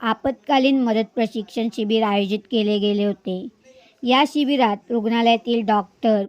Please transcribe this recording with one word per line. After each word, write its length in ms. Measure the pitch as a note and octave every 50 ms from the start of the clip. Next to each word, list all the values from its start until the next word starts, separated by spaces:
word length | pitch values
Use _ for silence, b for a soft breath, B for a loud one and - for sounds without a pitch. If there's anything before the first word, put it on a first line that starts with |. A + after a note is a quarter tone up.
आपत्कालीन 800 | - A3+ A3+ - - C4+ B3+ - _ - C#4+ C4+ C4 C#4 C4+ C4+
मदत 320 | B3+ A#3 A3 A3 A3 G#3+ _
प्रशिक्षण 540 | B3 A3+ A3 - A3 G#3 - - A#3+ A3+ A#3 -
शिबिर 260 | - A3 G#3 A3 A3
आयोजित 380 | A3+ G#3 G3+ G3+ G3+ F#3+ G#3 G#3 - _
केले 280 | B3 A3+ G#3+ G#3 G#3+ G#3
गेले 260 | G3+ G#3 G3+ G#3 G3+
होते. 420 | G#3 G3 - _ F#3+ F#3 F#3 F#3+ B3 - b b b b b b b b b
या 200 | - A#3+ B3 C4 D4+
शिबिरात 640 | C#4+ - D4+ D4 B3+ C#4+ C4 B3+ A3 G3+ G3+ - -
रुग्णालयातील 680 | A#3+ A#3 G#3 A3+ A3+ A#3 A#3 A#3 A#3 A3+ - A#3+ A#3 A3+
डॉक्टर, 640 | A3 G3 G#3+ G#3 F#3+ - _ _ - A#3 G#3+ G3+ G3